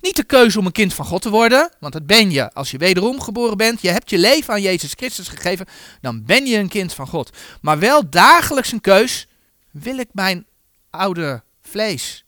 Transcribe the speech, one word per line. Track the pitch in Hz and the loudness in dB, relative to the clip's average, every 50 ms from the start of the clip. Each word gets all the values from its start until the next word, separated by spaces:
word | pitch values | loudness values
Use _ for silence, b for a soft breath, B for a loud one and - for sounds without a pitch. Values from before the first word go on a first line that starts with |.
Niet | - 370 370 | -4 -4 -4
de | - 269 | -4 -4
keuze | _ - 262 247 233 180 220 | _ 4 6 6 6 4 0
om | 196 | -2
een | 185 | -2
kind | 165 - 214 190 - | 0 0 -2 -2 -2
van | - 151 | -6 -8
God | - 175 165 | -6 -6 -6
te | - 240 | -4 0
worden, | 202 220 233 233 240 269 311 349 _ _ | 0 2 2 4 4 2 0 0 _ _
want | - 147 127 | -16 -12 -12
dat | 156 156 | -12 -2
ben | 143 196 226 220 196 | 2 2 4 4 2
je | 165 139 123 107 _ | 2 0 -2 -2 _
als | - 139 - | -10 -10 -8
je | - 131 | -6 -2
wederom | 160 185 190 180 180 233 262 277 | 0 2 2 2 0 -2 -4 -4
geboren | - - 214 233 240 233 214 190 | -8 -10 -6 -4 -2 -2 -2 0
bent. | 220 226 233 226 | 0 0 -2 -2
Je | - 180 | -2 -2
hebt | 175 202 - - | -2 -2 -2 -2
je | - 180 | 0 2
leven | 170 214 269 320 285 - 233 | 4 4 4 2 2 -2 -4
aan | 208 | -2
Jezus | 196 190 185 170 - 143 - | -2 -2 -2 -2 -4 -8 -12
Christus | _ - 254 - - 185 - | _ -10 -10 -10 -12 -14 -14
gegeven, | - - - 180 185 180 190 B B B B B B B | -16 -8 -6 -6 -6 -6 -8 B B B B B B B
dan | - 131 117 110 107 | -10 -10 -8 -8 -2
ben | 113 294 254 277 | 0 0 2 2
je | 269 233 214 | 0 -2 -2
een | 202 180 | -2 -2
kind | - 208 190 170 - | -4 -6 -6 -6 -8
van | - 139 123 | -12 -14 -10
God. | - 165 123 - B B B B B B | -8 -8 -8 -8 B B B B B B
Maar | - 151 151 151 | -2 -2 -2 0
wel | 170 226 277 302 240 151 | 2 2 4 2 2 2
dagelijks | 131 175 185 240 311 349 320 - 311 269 240 - | 4 6 8 8 8 8 6 2 -2 -4 -4 -4
een | - 220 | -6 -4
keus, | - - 196 190 226 254 - - - _ _ _ _ _ _ _ _ _ | 2 4 6 6 6 2 -2 -10 -12 _ _ _ _ _ _ _ _ _
wil | _ 147 147 - 262 262 | _ -14 -12 -10 -8 -8
ik | 247 - | -10 -10
mijn | _ 196 190 190 185 180 - _ _ _ _ _ _ _ _ _ | _ -4 -2 -2 -2 -4 -8 _ _ _ _ _ _ _ _ _
oude | _ 160 185 196 180 170 165 147 135 117 _ _ _ _ | _ -4 -4 -4 -2 -4 -4 -6 -6 -8 _ _ _ _
vlees | _ - - 196 214 214 190 127 - - - - _ | _ -14 -6 -6 -4 -4 -4 -6 -10 -12 -14 -16 _